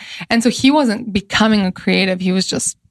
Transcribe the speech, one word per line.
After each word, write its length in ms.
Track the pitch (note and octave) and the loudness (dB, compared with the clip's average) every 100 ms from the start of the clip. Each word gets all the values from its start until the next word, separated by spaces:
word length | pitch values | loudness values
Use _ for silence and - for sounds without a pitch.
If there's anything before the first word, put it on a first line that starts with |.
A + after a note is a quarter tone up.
| - - F3 | -10 -16 -2
And 120 | A#3 | 0
so 80 | A#3 | 0
he 220 | - C4 | 2 2
wasn't 400 | D4+ C4+ G#3 - | 4 2 0 -4
becoming 540 | G3 - - G#3+ G#3+ F#3+ | -6 -4 0 2 2 0
a 60 | |
creative. 480 | - - F#3 F#3+ F#3 | -2 0 0 0 0
He 100 | F#3 | 0
was 160 | F#3 F#3+ | 0 0
just 300 | - - - _ | -4 -6 -8 _